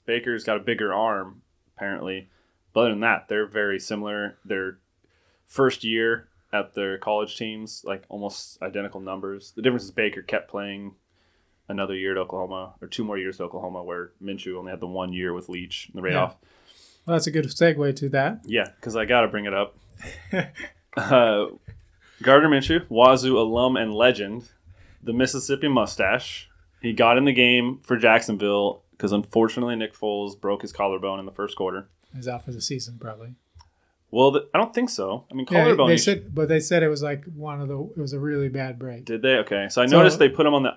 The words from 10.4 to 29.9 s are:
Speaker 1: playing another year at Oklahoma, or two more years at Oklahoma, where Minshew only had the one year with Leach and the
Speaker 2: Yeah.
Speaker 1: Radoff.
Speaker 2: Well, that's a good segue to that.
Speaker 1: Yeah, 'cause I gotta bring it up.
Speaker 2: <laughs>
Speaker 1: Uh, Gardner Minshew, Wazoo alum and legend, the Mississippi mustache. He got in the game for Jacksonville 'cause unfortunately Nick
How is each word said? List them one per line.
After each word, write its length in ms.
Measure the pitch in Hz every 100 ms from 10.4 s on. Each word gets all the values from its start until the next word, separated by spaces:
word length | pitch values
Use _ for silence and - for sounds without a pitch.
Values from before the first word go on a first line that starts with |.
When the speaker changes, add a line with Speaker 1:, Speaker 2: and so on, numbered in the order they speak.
| -
Speaker 1:
playing 460 | 101 101 98 101 - _ _ _ _ _ _ -
another 260 | 98 98 95
year 160 | 95
at 60 | 92
Oklahoma, 560 | 90 92 92 95 92 -
or 60 | 90
two 140 | - 110
more 120 | 98
years 220 | 92 92
at 60 | 87
Oklahoma, 380 | 90 92 90
where 280 | 87 87 85 _
Minshew 340 | 98 98 92 92
only 140 | 92
had 80 | 90
the 60 | 90
one 240 | 92 92
year 200 | 90 90
with 140 | 87 -
Leach 400 | 90 90 - -
and 100 | 92
the 40 | 92
Speaker 2:
Yeah. 60 | 90
Speaker 1:
Radoff. 200 | 90 - _ _ _ _ - _ -
Speaker 2:
Well, 100 | 165
that's 120 | 165
a 40 |
good 140 | 156 139
segue 500 | - 170 147 143 139
to 120 | 139
that. 320 | 139 139 110 -
Speaker 1:
Yeah, 220 | 110 95 -
'cause 140 | 120 110
I 80 | 107
gotta 220 | 120 110
bring 160 | 104 101
it 80 |
up. 240 | 95 101 - _ - - - -
Speaker 2:
<laughs> 220 | 190 - - - _ _ -
Speaker 1:
Uh, 520 | - 127 117 104 101 - - - - _ _ -
Gardner 280 | 127 139 156
Minshew, 380 | 139 135 165 -
Wazoo 480 | 113 127 127 127 120
alum 380 | 113 117 127 123
and 160 | 110
legend, 560 | 107 123 113 98 113 - _ _ - - _
the 100 | 123
Mississippi 540 | 117 127 139 131 139 147
mustache. 800 | 127 101 - 95 123 - - - _ _ _
He 100 | 117
got 240 | 110 117 123
in 80 | 139
the 80 |
game 460 | 123 123 123 123 131
for 180 | - 120
Jacksonville 840 | 113 113 113 101 104 101 101 - _ -
'cause 140 | 101
unfortunately 640 | 104 104 113 113 127 120 113
Nick 180 | 110